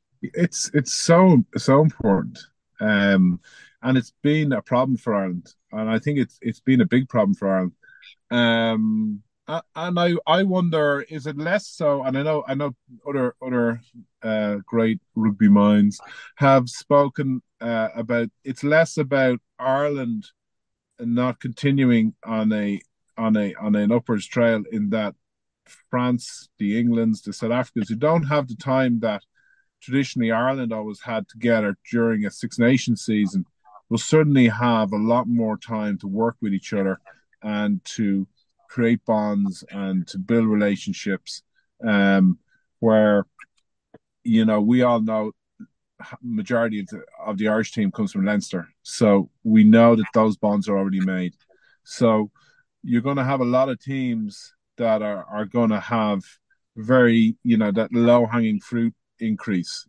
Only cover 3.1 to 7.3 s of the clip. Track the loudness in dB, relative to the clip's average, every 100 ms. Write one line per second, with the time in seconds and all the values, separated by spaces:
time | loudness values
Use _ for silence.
3.1 | 4 4 0 _ -20 -20 _ -2 0 -2
4.1 | _ 0 0 0 -2 -2 0 0 -2 -2
5.1 | -2 -2 -6 -12 _ _ -8 -4 -2 -2
6.1 | -2 -4 _ -10 -6 0 2 4 2 0
7.1 | 0 0